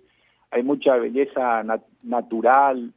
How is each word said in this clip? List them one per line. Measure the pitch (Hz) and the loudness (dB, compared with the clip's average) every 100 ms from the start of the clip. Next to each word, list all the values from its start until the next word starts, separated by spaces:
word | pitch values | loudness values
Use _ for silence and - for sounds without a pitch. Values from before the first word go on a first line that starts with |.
| _ _ _ _ _ | _ _ _ _ _
hay | 120 | -4
mucha | 131 143 143 127 | -2 0 2 2
belleza | 113 127 143 135 123 113 | 0 -2 -2 -2 -2 -2
nat-, | 110 110 _ _ | -2 -6 _ _
natural, | 120 120 117 113 120 135 139 131 120 | -8 -6 -4 0 4 4 4 0 -8